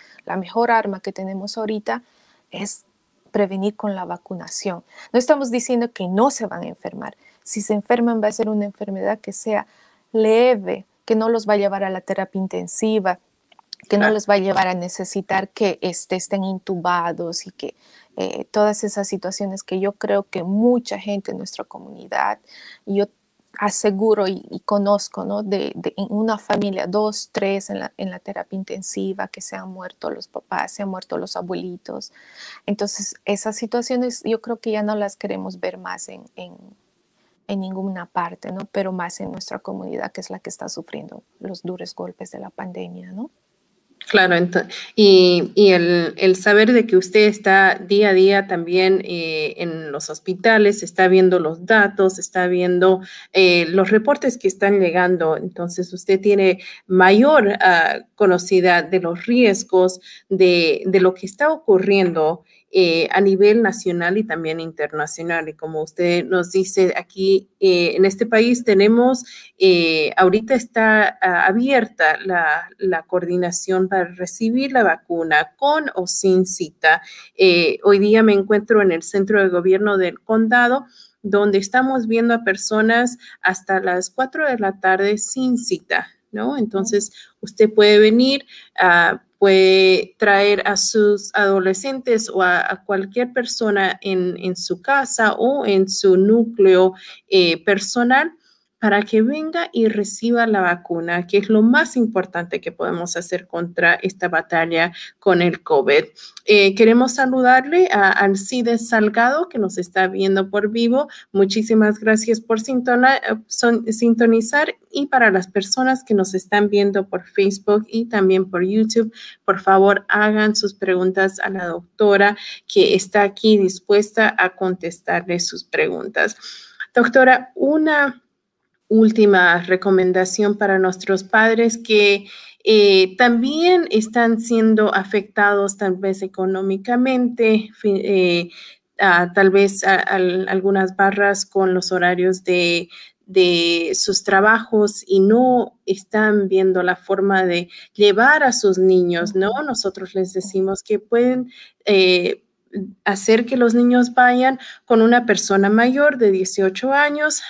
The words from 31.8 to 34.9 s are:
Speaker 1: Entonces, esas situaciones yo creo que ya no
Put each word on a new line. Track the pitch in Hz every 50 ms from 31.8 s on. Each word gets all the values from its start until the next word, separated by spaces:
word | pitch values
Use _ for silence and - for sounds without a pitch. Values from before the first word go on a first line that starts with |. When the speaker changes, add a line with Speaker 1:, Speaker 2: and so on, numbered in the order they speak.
| _ - - - - - _ _ _ _ _ - - - - - _
Speaker 1:
Entonces, | - 202 208 202 202 - - 202 - - - _
esas | - 202 196 - 220 214
situaciones | - 233 214 - 240 233 - 254 247 247 247 240 - -
yo | 214 226 226 -
creo | 233 233 226
que | - 226 214
ya | 214 208
no | 208